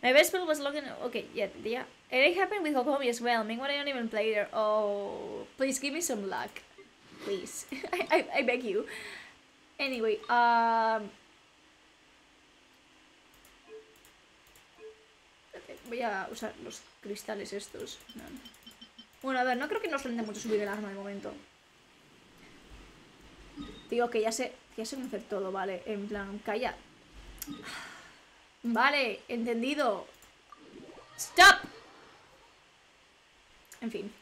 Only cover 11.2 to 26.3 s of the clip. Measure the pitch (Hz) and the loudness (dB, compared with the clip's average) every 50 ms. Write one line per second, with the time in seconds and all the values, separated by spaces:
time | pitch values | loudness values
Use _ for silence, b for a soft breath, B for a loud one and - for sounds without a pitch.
11.2 | - - - - _ _ _ _ _ - - _ _ - _ _ _ - - - | -20 -20 -20 -20 _ _ _ _ _ -20 -20 _ _ -20 _ _ _ -20 -20 -20
12.2 | _ _ _ - - - - - - - - - _ - - - - - - - | _ _ _ -20 -20 -20 -20 -20 -20 -20 -20 -20 _ -20 -20 -20 -20 -20 -20 -20
13.2 | _ - - - - - - - - - - - - - - - - - - - | _ -20 -20 -20 -20 -20 -20 -20 -20 -18 -18 -18 -18 -20 -20 -20 -20 -20 -20 -20
14.2 | - _ - - - - - - - - - - 440 440 440 - - - - _ | -20 _ -20 -20 -20 -20 -20 -20 -20 -20 -20 -20 -18 -18 -18 -20 -20 -20 -20 _
15.2 | _ - _ _ _ - - - - - - - - 233 233 240 240 226 202 190 | _ -20 _ _ _ -20 -20 -18 -16 -16 -18 -16 -12 -10 -6 -4 -2 -2 -2 -2
16.2 | 185 - - - 226 214 - 170 - 175 - - - - - - - 202 208 202 | -4 -6 -8 -8 -8 -8 -8 -10 -14 -14 -14 -14 -18 -20 -20 -18 -10 -10 -10 -10
17.2 | - - 214 202 202 196 196 202 202 - - - 214 - - - - - 220 214 | -8 -8 -8 -8 -8 -8 -8 -10 -10 -10 -12 -12 -12 -12 -12 -16 -18 -18 -18 -16
18.2 | - - - 254 - - - - - - - - - - - - - - - - | -16 -14 -16 -16 -16 -18 -20 -20 -20 -20 -20 -20 -20 -20 -20 -20 -20 -20 -20 -10
19.2 | - 262 262 254 247 247 247 240 285 302 427 453 440 359 311 277 - 254 233 233 | -4 -2 0 2 2 2 2 0 0 -2 -2 -2 -2 -2 -4 -4 -4 -4 -4 -4
20.2 | 226 214 202 208 - 233 214 208 208 202 202 208 214 202 196 196 196 202 202 196 | -4 -4 -6 -8 -4 0 0 0 0 0 -4 -6 -6 -8 -8 -8 -10 -8 -10 -8
21.2 | 196 208 - - - - _ _ _ _ _ - - - - - - - - - | -10 -10 -12 -12 -18 -20 _ _ _ _ _ -20 -20 -20 -20 -20 -20 -20 -20 -20
22.2 | - - - - - - - - - - - - - - - - - - - - | -20 -20 -20 -20 -20 -20 -20 -20 -20 -20 -20 -20 -20 -20 -20 -20 -20 -20 -20 -20
23.2 | - - - - - - - 294 277 - - - - - - 233 240 233 - 226 | -20 -20 -20 -20 -20 -18 -14 -12 -12 -12 -12 -16 -8 -2 0 2 2 2 2 0
24.2 | 214 226 226 - 262 220 - - - - - - 220 226 - 269 254 233 196 196 | 0 0 0 -2 -4 -4 -6 -12 -20 -16 -10 -10 -8 -8 -8 -8 -8 -6 -6 -8
25.2 | - - 208 190 190 190 185 190 185 196 185 180 - - 214 202 196 208 208 202 | -6 -4 -4 -4 -2 -2 -2 -2 -4 -4 -4 -6 -6 -6 -6 -6 -4 -6 -6 -6
26.2 | 196 196 | -6 -8